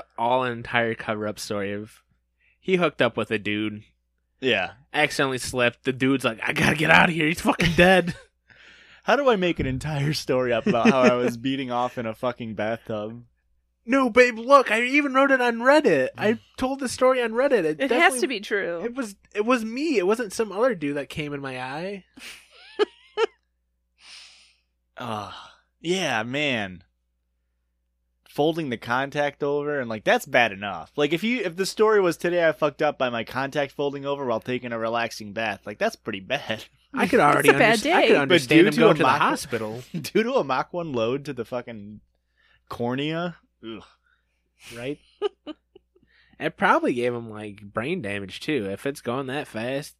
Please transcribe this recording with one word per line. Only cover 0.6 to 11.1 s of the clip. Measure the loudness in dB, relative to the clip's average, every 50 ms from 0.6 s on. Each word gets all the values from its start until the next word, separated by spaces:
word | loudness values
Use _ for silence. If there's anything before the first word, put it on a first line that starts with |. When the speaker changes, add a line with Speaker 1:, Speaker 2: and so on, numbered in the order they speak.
| -6 -2 0 0 0 0 -2
Speaker 1:
cover-up | -4 -4 -6 -4 -4 -4 -6 -6 -8
story | -8 -6 -6 -6 -4 -6 -6
of | -8 -10 -12 -18 _ _ _ _ _ _ _ _ _ _ _ _ _
he | -4 -2 0
hooked | 2 2 0 0 2
up | 0 0 0
with | -2 -4 -2
a | -2
dude. | -4 -2 -2 -2 -2 -2 -4 -6 -8 -16 _ _ _ _ _ _ _ _ _ _ -4
Speaker 2:
Yeah. | 0 0 2 0 0 -4 -8 -14 _ _ -2
Speaker 1:
Accidentally | 0 0 0 0 0 -2 -2 -2 -4
slipped. | -6 -4 -2 0 0 0 0 _ -4
The | -4
dude's | -2 0 2 2 2 2 0
like, | -2 -4 -4
"I | -4 -4 -2
gotta | 0 2 2 2
get | 2 4 6
out | 6 6 6 4
of | 2
here. | 0 0
He's | -2 -2 -2
fucking | -2 -2 0 2 0 2 4
dead." | 6 6 6 6 4 2 0 -6 -10 -14 _ _ _ _ _ -20 _
<laughs> | -20 -20 -20 -20 -20 -20 -20 -8 0
Speaker 2:
How | 0 2
do | 2 4 2
I | 2
make | 2 2 0 0 0
an | -2
entire | -4 -4 -4 -6 -4 -4 -2 -2 -2 -2
story | -4 -2 -2 -2 0 0 0 0
up | 0 0
about | 0 2 2 4 4
how | 4 6
I | 4 4